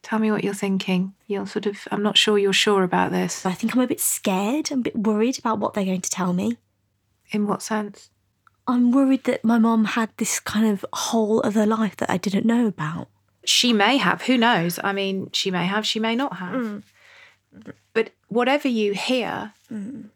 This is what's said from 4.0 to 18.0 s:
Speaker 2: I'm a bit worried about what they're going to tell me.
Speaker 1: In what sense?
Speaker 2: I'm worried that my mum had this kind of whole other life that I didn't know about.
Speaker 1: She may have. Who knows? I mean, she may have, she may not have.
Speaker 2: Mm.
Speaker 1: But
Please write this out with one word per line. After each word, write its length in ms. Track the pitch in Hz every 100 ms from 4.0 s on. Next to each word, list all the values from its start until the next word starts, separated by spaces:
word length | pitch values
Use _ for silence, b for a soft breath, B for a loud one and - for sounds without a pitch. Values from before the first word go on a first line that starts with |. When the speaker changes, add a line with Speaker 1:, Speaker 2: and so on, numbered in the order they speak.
| - - 214 185 202 294 311
Speaker 2:
I'm 100 | 277
a 20 |
bit 140 | 226 233
worried 420 | 214 214 233 262
about 220 | 240 214
what 120 | 202
they're 140 | - 190
going 160 | 185
to 80 | -
tell 240 | - 180
me. 240 | 180 208 240 _ _ _ _ _ _ _
Speaker 1:
In 160 | 214 208
what 160 | -
sense? 480 | - 214 208 196 - _ _ _ _ _ -
Speaker 2:
I'm 240 | 247 240
worried 320 | 269 269 269
that 180 | - -
my 140 | 220 233
mum 280 | 226 233 214
had 240 | - 220 -
this 200 | 208 -
kind 260 | - 214 220
of 180 | 202 -
whole 480 | - - 226 208 220
other 220 | - 208
life 320 | 214 220 214 -
that 140 | -
I 80 | 180
didn't 260 | 208 190
know 220 | 220 233 226
about. 420 | 175 156 170 - _ _ _ -
Speaker 1:
She 260 | - 240
may 240 | 220 202 269
have. 240 | 180 180
Who 120 | - 254
knows? 420 | 226 208 170 170
I 80 | 196
mean, 380 | 196 196 190 -
she 180 | - 196
may 140 | 180
have, 220 | 175 208 208
she 120 | 220
may 140 | 220
not 220 | 233 277 180
have. 180 | 180 247
Speaker 2:
Mm. 220 | 226 202 - b b b b b _ - 220 - _
Speaker 1:
But 180 | 226